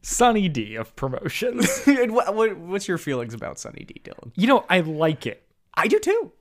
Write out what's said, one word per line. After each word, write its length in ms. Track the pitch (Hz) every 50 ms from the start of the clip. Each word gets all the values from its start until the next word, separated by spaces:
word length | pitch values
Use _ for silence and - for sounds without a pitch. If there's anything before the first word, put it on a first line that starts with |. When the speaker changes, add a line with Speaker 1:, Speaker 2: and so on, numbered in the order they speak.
| -
Speaker 1:
Sunny 440 | - - - 240 247 226 214 196 180
D 280 | 147 127 107 104 107
of 200 | 113 113 - _
promotions. 840 | - - 135 127 - - - - - 220 480 - 247 202 - 539 - -
Speaker 2:
<laughs> 40 | 277
And 260 | 285 262 240 233 220
what, 220 | 240 - - 208
what, 200 | 220 226 220 196 165
what's 300 | 165 175 190 196 196 -
your 100 | 180 165
feelings 340 | - 151 139 123 120 117 117
about 240 | 113 - - 67 -
Sunny 240 | - - - - -
D, 140 | - - - _
Dylan? 280 | - - - - 120 -
Speaker 1:
You 120 | - 185 247
know, 180 | 277 226 - -
I 120 | 180 185
like 440 | 170 160 156 151 160 160 160 - -
it. 180 | 120 101 - _ _ _ _ _ _ -
Speaker 2:
I 140 | - 160 220
do 100 | 381 427
too. 320 | - 349 403 466 403 - _ _